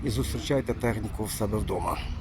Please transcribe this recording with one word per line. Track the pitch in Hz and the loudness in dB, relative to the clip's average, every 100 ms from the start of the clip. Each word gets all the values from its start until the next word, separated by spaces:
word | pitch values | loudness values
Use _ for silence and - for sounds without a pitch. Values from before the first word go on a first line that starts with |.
і | 143 | 0
зустрічайте | 110 127 123 - 139 127 | 0 0 -2 2 2 2
техніку | 117 120 110 107 - | 0 2 0 -2 -4
в | 110 | -4
себе | - 104 107 | 0 0 2
вдома. | - 95 85 - - - | 0 0 0 -2 -2 -4